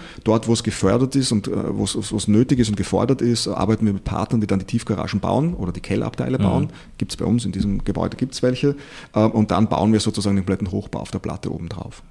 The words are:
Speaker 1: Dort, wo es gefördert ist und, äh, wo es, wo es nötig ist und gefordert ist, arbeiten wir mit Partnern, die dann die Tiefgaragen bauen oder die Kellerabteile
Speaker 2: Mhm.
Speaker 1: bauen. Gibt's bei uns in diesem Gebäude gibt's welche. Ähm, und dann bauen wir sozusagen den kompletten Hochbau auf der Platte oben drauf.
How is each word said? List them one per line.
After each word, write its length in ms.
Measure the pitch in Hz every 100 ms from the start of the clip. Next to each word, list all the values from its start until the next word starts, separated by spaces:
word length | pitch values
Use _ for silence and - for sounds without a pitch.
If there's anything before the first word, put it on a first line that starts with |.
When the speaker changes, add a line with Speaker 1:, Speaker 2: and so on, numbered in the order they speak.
| - -
Speaker 1:
Dort, 240 | - 113 113
wo 60 |
es 100 | 113
gefördert 520 | 113 - 95 120 131 135
ist 160 | 127
und, 160 | 110 -
äh, 40 | 104 - 104
wo 60 |
es, 120 | 101 -
wo 200 | 101 110
es 120 | 104
nötig 300 | 104 131 127
ist 120 | 110
und 80 | 101
gefordert 440 | - 92 120 131
ist, 260 | 117 113 -
arbeiten 380 | - 98 107 107
wir 80 |
mit 100 | 98
Partnern, 380 | - - 107 117
die 60 | 104
dann 100 | 101
die 80 | -
Tiefgaragen 540 | 120 - 101 - 101
bauen 340 | - 104 160
oder 180 | 175 90
die 100 | -
Kellerabteile 580 | - 98 113 - 123 131
Speaker 2:
Mhm. 40 |
Speaker 1:
bauen. 260 | 104 123 - - - -
Gibt's 200 | 98 -
bei 80 | 90
uns 200 | 117 101
in 60 |
diesem 320 | 95 101 98
Gebäude 340 | - 87 87 -
gibt's 240 | 131 -
welche. 340 | 127 127 143 143 - - -
Ähm, 160 | 107 110
und 220 | 110 107
dann 160 | 90 110
bauen 260 | 71 104
wir 60 | 110
sozusagen 360 | 107 104 101 101
den 100 | 92
kompletten 260 | 92 92
Hochbau 280 | 101 - -
auf 120 | -
der 80 | 92
Platte 320 | - 80 -
oben 180 | - 85
drauf. 340 | 87 - - -